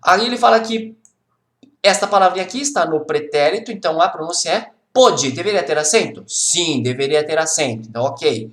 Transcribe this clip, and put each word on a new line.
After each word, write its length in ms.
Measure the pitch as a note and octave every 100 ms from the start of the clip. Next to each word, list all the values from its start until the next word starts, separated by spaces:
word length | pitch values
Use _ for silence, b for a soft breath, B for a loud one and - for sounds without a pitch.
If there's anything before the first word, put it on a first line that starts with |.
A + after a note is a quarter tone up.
Aí 220 | - F#3
ele 120 | A#3+ B3
fala 220 | A#3 A3+
que 360 | A3+ A3+ A3+ - _ _ _ _ _ _ - _
esta 260 | G3+ G3 G3+
palavrinha 380 | G3+ F#3 F#3
aqui 140 | F#3 B3+
está 240 | C#4+ -
no 160 | D#3+ D#3
pretérito, 720 | D3+ D3 D3 D3 D3 G3+ A3+
então 300 | - E3+ D#3+
a 80 | F#3
pronúncia 400 | E3 D#3+ F3 E3+
é 200 | G3 - _ _
pôde. 380 | B3+ B3 D3+ C3
Deveria 320 | A#2+ F#3 G3+
ter 140 | E3 D3+
acento? 460 | D3+ A3 - - -
Sim, 540 | - - E3+ E3+ C#3
deveria 440 | A#2+ B2+ C#3 D3+
ter 120 | D3+ D#3
acento. 500 | D#3 - C#3 A#2 A2
Então, 140 | A2+
ok. 480 | C3 C#3+ D#3 A2+ A2